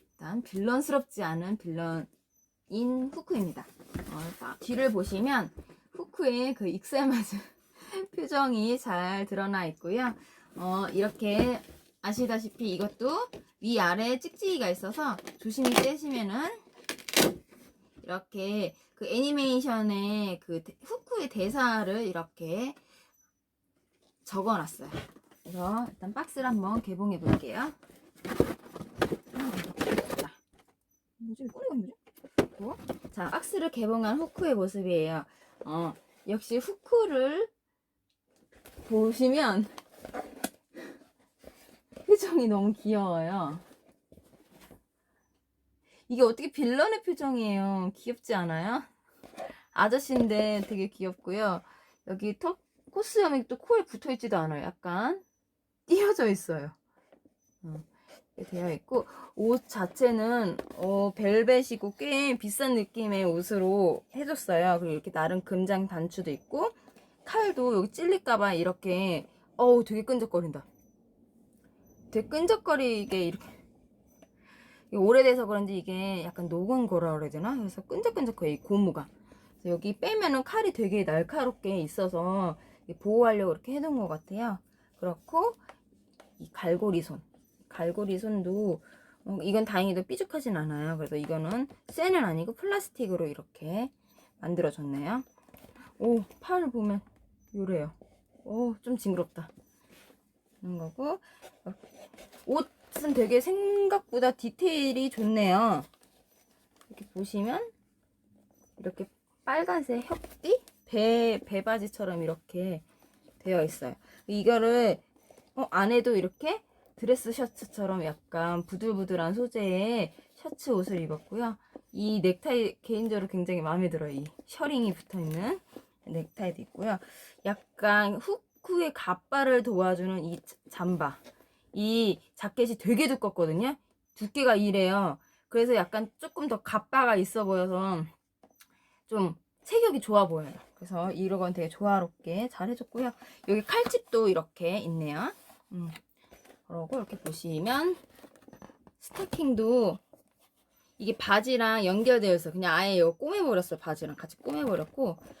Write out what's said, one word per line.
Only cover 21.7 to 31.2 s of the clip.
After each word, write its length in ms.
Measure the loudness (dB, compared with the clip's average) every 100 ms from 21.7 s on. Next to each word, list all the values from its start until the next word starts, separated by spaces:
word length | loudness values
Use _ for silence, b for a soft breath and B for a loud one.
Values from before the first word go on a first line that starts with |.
| 2 -2 -2 -4
이렇게 680 | -6 -8 _ -6 -4 -4 -8 b b b b _ _ _ _ _ _ _ _ _ _
적어놨어요. 640 | -10 -4 0 -2 -2 -10 -10 -10 -12 -18 _ _
그래서 440 | -14 -6 -4 -4 -4
일단 240 | -8 -10
박스를 340 | -8 -10 -4 0
한번 340 | 0 0 -2
개봉해 380 | -4 -4 -2 0
볼게요. 520 | 4 2 2 -6 -6 -8 -20 -20 _ _ -12 0 0 0 -14 -18 -18 -6 -4 -4 -10 -8 -6 -6 -8 -6 -2 -2 -2 -8
자, 140 | -8 -12 _ _ _ _ _ _ _
뭐지? 300 | _